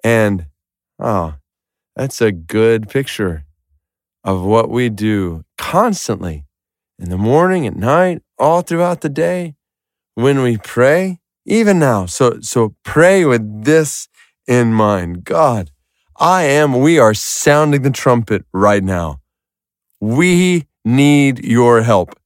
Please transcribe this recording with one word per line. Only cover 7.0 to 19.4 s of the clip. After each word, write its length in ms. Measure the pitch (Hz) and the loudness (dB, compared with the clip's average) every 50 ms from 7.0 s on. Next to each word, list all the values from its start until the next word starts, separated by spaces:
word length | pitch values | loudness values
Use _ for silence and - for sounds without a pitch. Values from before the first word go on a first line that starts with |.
| 92 87 | -10 -8
the 80 | 90 92 | -6 -4
morning, 480 | 104 110 131 151 175 185 185 180 151 | -2 2 2 2 2 2 0 -2 -4
at 100 | 107 - | -6 -6
night, 460 | - 95 117 139 170 180 - - - _ _ _ _ | -6 -2 0 2 2 2 0 -2 -6 _ _ _ _
all 240 | 120 147 165 175 | 0 0 2 0
throughout 400 | 175 - 170 165 175 175 180 151 | -2 -4 -4 -2 -2 -2 -2 -4
the 80 | - 160 | -6 -8
day, 460 | 139 147 160 170 180 180 175 165 143 _ _ _ _ _ _ _ _ _ _ _ _ | -4 -2 -4 -2 -2 -4 -8 -10 -14 _ _ _ _ _ _ _ _ _ _ _ _
when 300 | - 117 135 143 139 131 | -2 0 0 0 2 0
we 140 | 123 117 107 | 0 -2 -2
pray, 600 | - - - 117 123 131 151 175 190 190 180 170 _ _ _ _ _ | -6 -8 -2 2 2 4 4 2 0 -2 -6 -10 _ _ _ _ _
even 320 | - 190 220 226 208 196 175 | -2 0 0 2 2 2 2
now. 280 | 156 135 117 104 92 | 2 2 0 0 -4
So, 340 | 90 - - 135 123 113 110 | -6 -4 0 0 0 0 -2
so 340 | 110 - - 123 113 107 - _ _ | -12 -6 -2 -2 -2 -2 -4 _ _
pray 420 | - - 147 160 180 190 196 180 | -4 2 4 4 4 4 4 2
with 400 | 147 123 117 107 107 104 107 107 | 2 2 0 -2 -6 -12 -6 -2
this 420 | 135 156 160 156 143 - - - _ _ _ _ _ _ _ _ - | 2 2 2 2 0 -6 -12 -16 _ _ _ _ _ _ _ _ -2
in 260 | 123 123 120 117 113 | 0 2 2 2 2
mind. 520 | 110 107 104 104 95 90 85 87 87 90 | 2 2 2 0 -2 -4 -6 -10 -12 -8
"God, 460 | - - 165 160 143 120 107 90 78 _ _ _ _ _ _ _ _ _ _ | -4 0 2 2 2 2 -2 -6 -8 _ _ _ _ _ _ _ _ _ _
I 260 | - 165 185 185 175 | 0 2 2 2 2
am, 360 | 143 139 147 151 147 131 123 | 2 2 2 2 2 2 2
we 180 | 131 156 170 156 | 2 4 4 6
are 140 | 123 110 107 | 4 4 4
sounding 680 | 104 - - - - - 151 143 147 156 151 143 143 | 0 -4 -8 -8 -2 0 2 4 4 4 2 0 0
the 100 | 127 139 | 0 -2
trumpet 540 | 131 - - 135 123 120 113 - 110 95 - _ _ | -4 -2 0 0 0 0 0 -2 -4 -6 -6 _ _
right 280 | 92 98 104 101 104 | 0 2 2 2 2
now. 380 | 95 95 95 87 85 80 73 71 _ _ _ _ | 0 -2 -4 -4 -4 -6 -10 -12 _ _ _ _